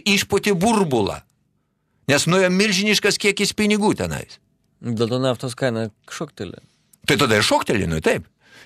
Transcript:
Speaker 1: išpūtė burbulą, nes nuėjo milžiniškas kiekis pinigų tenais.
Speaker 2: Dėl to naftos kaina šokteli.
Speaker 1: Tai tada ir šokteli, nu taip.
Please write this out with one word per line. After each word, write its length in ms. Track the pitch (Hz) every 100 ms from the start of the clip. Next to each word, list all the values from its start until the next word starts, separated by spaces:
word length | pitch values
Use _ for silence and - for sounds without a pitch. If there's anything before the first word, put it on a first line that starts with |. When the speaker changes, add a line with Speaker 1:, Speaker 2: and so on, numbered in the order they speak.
| 208
Speaker 1:
išpūtė 460 | 196 - 202 208 180
burbulą, 640 | 220 220 165 120 92 73 - _ _ _ _ _ _ _ -
nes 160 | 139 160
nuėjo 160 | 185 180 185
milžiniškas 640 | 214 185 214 202 208 -
kiekis 320 | 202 196 196
pinigų 400 | - 208 214 208 -
tenais. 380 | 85 67 - - _ _ _ _
Speaker 2:
Dėl 320 | 120 110 113
to 80 | 127
naftos 380 | 131 120 131 -
kaina 300 | 135 113 113 - -
šokteli. 540 | - 160 - 90 - - _ _ _ -
Speaker 1:
Tai 120 | 147
tada 220 | 131 104
ir 20 |
šokteli, 460 | - 294 - 104 85
nu 80 | 78
taip. 240 | 226 226 - _ _ -